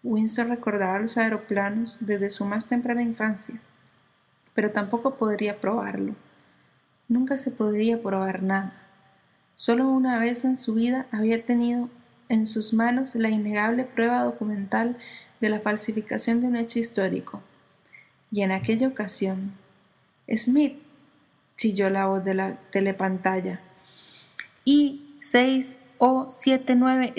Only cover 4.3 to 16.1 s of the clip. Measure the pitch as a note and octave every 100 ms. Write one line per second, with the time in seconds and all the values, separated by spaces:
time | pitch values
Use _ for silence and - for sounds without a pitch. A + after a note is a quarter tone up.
4.3 | _ _ - G#3 G#3+ G3+ A#3 C4+ C4+ A3
5.3 | G#3 G#3 G#3 F#3+ A3+ G3 G3 G3 G#3 _
6.3 | _ _ _ _ _ _ _ _ A#3 C4
7.3 | C4+ C4 A#3 G#3+ G#3 A3 A3+ G#3+ F#3+ F#3+
8.3 | F#3 F#3+ G3 F#3+ - - _ _ _ _
9.3 | _ _ - - A#3 C4+ C4 B3+ A#3+ A#3
10.3 | A#3+ C4 B3+ - A3 A#3 B3+ B3+ G#3+ A3
11.3 | A3+ A#3 A#3+ A#3+ A#3+ A#3+ - _ _ _
12.3 | A3 G#3+ A3 G#3 A3 A#3 B3 C4 A#3 A3
13.3 | G#3+ G#3 G#3 G#3+ A#3+ B3+ - A#3 B3 A#3+
14.3 | A#3 G#3+ G#3 G3 A3 A#3 A#3+ - - -
15.3 | _ G#3+ G#3 G#3+ G#3+ - G#3+ G#3+